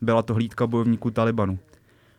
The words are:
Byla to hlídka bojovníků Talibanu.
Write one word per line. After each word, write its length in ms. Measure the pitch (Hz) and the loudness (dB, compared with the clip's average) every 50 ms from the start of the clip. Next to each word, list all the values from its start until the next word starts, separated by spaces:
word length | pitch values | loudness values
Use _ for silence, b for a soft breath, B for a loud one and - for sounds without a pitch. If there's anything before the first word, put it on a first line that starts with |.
Byla 220 | 113 117 113 113 | 0 2 2 2
to 120 | 113 120 107 | 2 2 0
hlídka 320 | 113 117 113 - - 123 | 0 -2 -2 -2 -2 -2
bojovníků 440 | 113 120 117 110 117 117 - - 117 | 0 0 0 2 2 0 0 -2 -4
Talibanu. 480 | 110 117 113 117 113 113 101 95 95 92 - b b b b b b b b b b | -2 0 0 0 0 0 0 -2 -2 -4 -8 b b b b b b b b b b